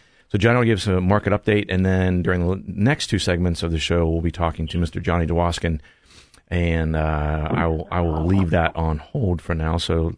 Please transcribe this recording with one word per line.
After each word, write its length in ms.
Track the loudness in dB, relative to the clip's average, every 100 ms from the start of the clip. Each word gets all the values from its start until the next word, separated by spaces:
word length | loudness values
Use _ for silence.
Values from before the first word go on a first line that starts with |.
| _ _ _
so 100 | 0
Johnny 180 | 2 2
will 80 |
give 140 | 2 0
us 80 | 0
a 160 | 0
market 320 | 2 2 2
update, 320 | -2 2 0 2
and 160 | 0
then 380 | 2 2 2 0
during 260 | 0 0 0
the 140 | -2 -6
next 420 | 0 0 0 0
two 100 | -2
segments 440 | 0 0 0 0
of 80 | -2
the 80 | -2
show, 300 | 0 0 2
we'll 140 | 0
be 80 | -2
talking 360 | -2 -4 -2 -4
to 100 | -2
Mister 220 | -2 -2
Johnny 260 | -2 0 0
Dwoskin. 540 | 2 0 0 -4 -4 -8 _ _ -20 -20 -20 -6
And, 500 | -2 0 0 0 0
uh, 520 | 0 0 -2 -2 -2
I 160 | -2 -2
will, 220 | -2 -4
I 100 | -2
will 240 | -2 0
leave 240 | 2 2 2
that 240 | 2 0 0
on 220 | -2 -2
hold 440 | -4 -4 -2 -2
for 120 | -2
now, 220 | -4 -2 -2
so 380 | 0 0 0